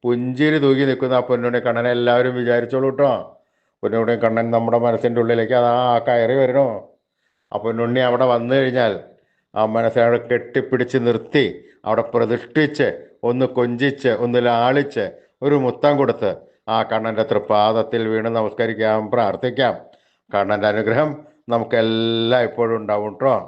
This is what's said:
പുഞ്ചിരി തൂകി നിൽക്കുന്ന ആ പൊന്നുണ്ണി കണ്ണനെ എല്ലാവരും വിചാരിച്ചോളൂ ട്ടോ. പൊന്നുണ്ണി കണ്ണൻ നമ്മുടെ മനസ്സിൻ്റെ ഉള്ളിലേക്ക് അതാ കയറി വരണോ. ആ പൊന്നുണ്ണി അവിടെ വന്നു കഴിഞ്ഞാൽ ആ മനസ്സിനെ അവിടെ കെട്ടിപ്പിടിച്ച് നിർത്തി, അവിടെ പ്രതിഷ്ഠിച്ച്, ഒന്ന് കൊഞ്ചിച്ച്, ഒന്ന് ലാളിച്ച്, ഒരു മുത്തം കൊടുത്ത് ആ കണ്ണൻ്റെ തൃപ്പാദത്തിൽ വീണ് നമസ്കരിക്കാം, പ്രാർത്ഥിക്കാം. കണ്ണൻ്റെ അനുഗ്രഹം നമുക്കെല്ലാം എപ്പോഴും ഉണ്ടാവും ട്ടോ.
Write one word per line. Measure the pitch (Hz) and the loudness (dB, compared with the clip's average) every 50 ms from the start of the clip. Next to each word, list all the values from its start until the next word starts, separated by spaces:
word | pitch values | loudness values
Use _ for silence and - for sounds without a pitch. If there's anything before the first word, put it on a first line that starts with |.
| - | 0
പുഞ്ചിരി | 123 120 120 123 127 127 127 151 156 156 156 139 | -2 -2 -2 -2 -6 -2 0 0 0 2 2 4
തൂകി | 139 135 135 139 135 | 2 2 4 2 0
നിൽക്കുന്ന | 131 127 131 127 127 123 | 0 -2 -2 0 0 0
ആ | 123 - | 2 0
പൊന്നുണ്ണി | 127 120 117 123 120 123 113 | -2 -2 0 -2 -2 -2 -2
കണ്ണനെ | 123 117 120 117 123 123 | 0 -2 0 0 0 0
എല്ലാവരും | 120 120 120 120 123 123 127 123 123 | 0 2 2 2 2 2 0 -2 -2
വിചാരിച്ചോളൂ | 123 120 120 120 120 113 131 131 131 135 | -2 0 0 0 0 -2 -2 -2 -2 -2
ട്ടോ. | 131 139 143 139 120 98 87 - - _ _ _ _ _ _ _ _ _ - | 0 2 2 2 2 0 -4 -12 -18 _ _ _ _ _ _ _ _ _ -4
പൊന്നുണ്ണി | 104 107 113 113 113 117 110 - | -2 0 0 0 0 0 0 0
കണ്ണൻ | 113 110 113 113 117 117 | 0 0 0 -2 0 0
നമ്മുടെ | 117 117 120 120 120 117 | 0 0 2 0 2 2
മനസ്സിൻ്റെ | 120 113 117 - 123 117 120 | 2 0 0 -2 -2 0 0
ഉള്ളിലേക്ക് | 117 113 120 113 113 110 127 123 | 0 2 2 0 0 0 2 2
അതാ | 120 120 120 123 127 123 120 117 117 | 2 2 2 2 2 2 2 2 2
കയറി | - 123 120 113 113 127 139 | 2 2 2 2 2 2 2
വരണോ. | 135 127 127 139 139 127 110 98 82 - _ _ _ _ _ _ _ _ _ _ _ _ - | 2 2 2 2 2 0 -2 -8 -12 -16 _ _ _ _ _ _ _ _ _ _ _ _ -10
ആ | 104 104 | -6 -4
പൊന്നുണ്ണി | 113 113 113 117 117 123 131 127 123 | -4 -2 -2 -2 0 0 2 2 2
അവിടെ | 120 120 131 127 123 | 2 2 2 2 2
വന്നു | 117 117 120 131 | 0 0 0 0
കഴിഞ്ഞാൽ | 139 135 127 123 127 120 110 98 87 - - - _ _ _ _ _ _ _ _ | 2 2 0 0 0 0 0 0 -4 -8 -16 -20 _ _ _ _ _ _ _ _
ആ | 104 110 110 110 | 0 0 0 2
മനസ്സിനെ | 113 113 113 110 123 117 | 0 0 0 2 2 2
അവിടെ | 117 117 117 - - | 4 2 0 0 -2
കെട്ടിപ്പിടിച്ച് | 123 117 - - - 139 - - - 120 123 120 - 131 120 | -2 -2 -2 -2 -4 -4 -2 0 -2 -2 -2 0 -2 0 0
നിർത്തി, | 120 113 110 - - - 151 127 95 - - - - _ _ _ | 2 0 0 -4 0 0 0 0 0 -2 -8 -18 -20 _ _ _
അവിടെ | - 110 107 113 - - | -2 -2 -2 -2 0 0
പ്രതിഷ്ഠിച്ച്, | 117 117 107 120 117 - - - 156 156 143 143 - 139 104 - - - - _ _ - 120 | 0 0 0 0 -4 -4 -4 0 0 0 0 0 0 -2 -2 -2 -6 -14 -20 _ _ -4 -2
ഒന്ന് | 120 127 131 123 127 | 0 0 -2 -2 0
കൊഞ്ചിച്ച്, | 127 123 120 120 120 135 143 135 139 - 131 113 104 120 | -2 -2 -2 0 0 -2 -2 -2 0 0 0 0 0 -2
ഒന്ന് | 120 120 123 120 | 0 0 2 2
ലാളിച്ച്, | 120 120 117 117 127 131 143 139 143 - 120 101 87 - - _ _ _ _ 127 | 2 2 2 2 2 2 2 0 -2 -4 -6 -6 -6 -8 -14 _ _ _ _ -2
ഒരു | 143 147 143 131 | 0 0 2 0
മുത്തം | 123 113 - - 147 147 | -2 -2 2 2 2 2
കൊടുത്ത് | 135 117 104 113 - 113 98 85 - - - _ _ _ - | 4 2 0 0 -2 -2 -4 -4 -6 -12 -20 _ _ _ -2
ആ | 110 113 110 | -2 -2 -2
കണ്ണൻ്റെ | - 110 113 110 113 110 107 110 - | 0 -2 -4 -2 -2 -2 -2 -2 0
തൃപ്പാദത്തിൽ | 113 104 104 - 110 104 104 107 113 113 110 110 - 117 113 110 | 0 -2 0 0 2 2 4 4 2 0 -2 -2 -2 -2 -2 0
വീണ് | 110 110 110 113 113 | -2 -2 -2 -2 -2
നമസ്കരിക്കാം, | 113 110 104 104 - 123 113 110 101 110 110 107 110 107 107 123 | -2 -2 -2 -2 -2 -2 -2 -2 -2 0 0 0 0 -2 -2 0
പ്രാർത്ഥിക്കാം. | 120 113 98 95 95 - 127 - - 135 117 95 - - - - _ _ _ _ _ _ _ | 0 0 0 -2 -2 -4 -4 -2 0 0 0 0 -4 -10 -20 -20 _ _ _ _ _ _ _
കണ്ണൻ്റെ | - 101 101 95 104 101 98 107 101 | -2 0 0 0 0 0 2 0 0
അനുഗ്രഹം | 110 107 104 113 127 156 156 139 - - - _ _ _ - | 0 0 0 0 0 0 -2 -4 -10 -16 -20 _ _ _ -2
നമുക്കെല്ലാം | 120 117 110 - - 117 113 113 113 113 113 113 113 113 113 113 123 127 120 107 | -2 -2 -2 0 0 0 2 2 0 0 0 0 0 0 0 2 2 2 2 0
എപ്പോഴും | - 120 117 113 113 | -2 -2 -2 0 0
ഉണ്ടാവും | 110 107 101 104 104 104 107 101 | -4 -2 -2 -2 -2 -2 -6 -6
ട്ടോ. | - 131 135 123 104 87 | -2 0 0 0 0 -2